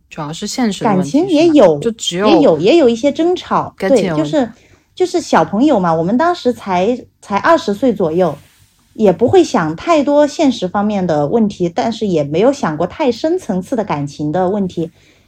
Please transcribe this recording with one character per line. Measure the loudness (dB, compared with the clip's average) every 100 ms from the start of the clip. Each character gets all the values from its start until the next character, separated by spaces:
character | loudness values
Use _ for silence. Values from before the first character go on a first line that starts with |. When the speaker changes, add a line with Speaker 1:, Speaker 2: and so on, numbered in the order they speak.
| _
Speaker 1:
主 | -14
要 | -12
是 | -10 -10
现 | -4 -2
实 | -2
的 | -2
问 | 0
题， | 0 0
Speaker 2:
感 | 0
情 |
也 | 2 4
有， | 6 6
Speaker 1:
是 |
吗？ | 4
就 | -2
只 | -6 -6 -2
有 | 2
Speaker 2:
也 | 4
有， | 4 4
也 | 4 4
有 | 4
一 | 2
些 | -2
争 | 0 -2 -2
吵。 | -2 -4 -4 -6
Speaker 1:
感 | 0
情 | 2 2
有 | -2
问 |
题。 | -2
Speaker 2:
对， | -2
就 |
是， | -2 -8 _ _ _ -4
就 | -2
是 | -2
小 | 0 0
朋 | 2 2
友 | 2 2
嘛， | 0
我 | 0
们 | 0 0
当 | 0
时 | 0 -2
才， | -4 -4 0 0 -2 -8 _
才 | -6 -2
二 | 2 2
十 | 0
岁 | 0 0
左 | 0 0
右， | 0 0 -2 _ _ _ _ _
也 | 0 0
不 | 2 4
会 | 4
想 | 4 0 -2
太 | -6 0 0
多 | 2 2 2
现 | 2 -2
实 | 0 -4
方 | -4
面 | -2 -2
的 | 0 0 0
问 | 0 0
题， | -2 -4
但 | -2 -4
是 | -4 -2
也 | -2
没 | 0 0
有 | 0
想 | 0 -4 -4
过 | -6
太 | -2 -4
深 | -2 -2 -4
层 | -4 -6
次 | -4
的 | -6
感 | -4 -6 -6
情 | -6 -4
的 | -2 -2
问 | -2 -4
题。 | -6 -8 _ _ _